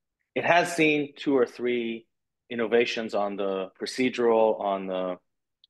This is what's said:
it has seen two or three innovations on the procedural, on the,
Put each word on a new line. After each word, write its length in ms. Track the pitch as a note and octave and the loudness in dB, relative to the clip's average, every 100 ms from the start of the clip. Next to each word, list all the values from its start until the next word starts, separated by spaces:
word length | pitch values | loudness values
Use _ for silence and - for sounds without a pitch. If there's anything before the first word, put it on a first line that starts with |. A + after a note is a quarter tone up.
| _ _ _ | _ _ _
it 80 | C3 | -4
has 320 | C3 E3+ E3 | 2 2 2
seen 380 | - D#3 D3 C#3+ | 2 2 2 -2
two 220 | - D3+ C3+ | -6 0 2
or 80 | |
three 600 | A#2+ - B2 B2 A2+ A2+ - _ _ _ - | 2 -2 -4 -2 -4 -8 -12 _ _ _ -10
innovations 680 | A#2+ A2 A#2 A#2+ A#2+ A2 | -6 2 2 2 -2 -4
on 220 | A2 G2+ G2+ | -2 -2 -4
the 320 | G2 F#2+ F#2 - | -4 -4 -6 -8
procedural, 800 | G#2+ - B2+ A2+ A#2 A2+ A2 G#2+ | -8 -2 -2 2 2 4 4 2
on 280 | G2+ G2 F#2+ | -2 -4 -4
the, 300 | F#2 F#2 F2 _ _ _ _ _ | -4 -4 -8 _ _ _ _ _